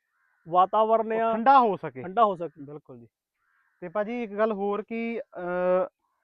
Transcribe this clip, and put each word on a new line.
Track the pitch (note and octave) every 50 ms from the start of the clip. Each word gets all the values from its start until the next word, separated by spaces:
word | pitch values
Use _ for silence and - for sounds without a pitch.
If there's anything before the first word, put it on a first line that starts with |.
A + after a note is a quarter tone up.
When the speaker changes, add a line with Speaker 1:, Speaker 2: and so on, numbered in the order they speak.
| _ _ _ _ _ _ _ _ _ D#3+
Speaker 1:
ਵਾਤਾਵਰਨ | E3 F3+ F#3+ F#3+ - G#3+ A3 A3 A3+ A3 A3 A3 A3
Speaker 2:
ਉਹ | A3+
Speaker 1:
ਆ, | A3+ A3+
Speaker 2:
ਠੰਡਾ | A3+ A3+ A3+ C4 C#4 C4+
ਹੋ | A#3+ G#3+ F#3
ਸਕੇ। | D3+ - D3+ B2+ C3+ B2
Speaker 1:
ਠੰਡਾ | F#3 F#3+ A#3 A3+
ਹੋ | G#3 F#3+
ਸਕੇ। | D#3+ E3+ D#3 - D#3
Speaker 2:
ਬਿਲਕੁਲ | C#3+ C#3 D3+ D#3 - - C3 A#2+
ਜੀ। | A#2 - _ _ _ _ _ _ _ _ _ _ _ _ _ _
ਤੇ | F3+ F3
ਭਾਜੀ, | E3 G#3+ G#3 G#3 A#3+ B3 A#3+
ਇੱਕ | G3 G3+ G3+
ਗੱਲ | A3 A3+
ਹੋਰ | G#3+ G3 G3+ G3+ G3+ G#3
ਕਿ, | G#3+ - A3+ A3+ A#3 A#3 A#3 G#3+ - - - F3
ਅਹ, | F3 F3 F3+ F3+ F3+ F3+ F3+ F#3 F3+ - - _ _ _ _ _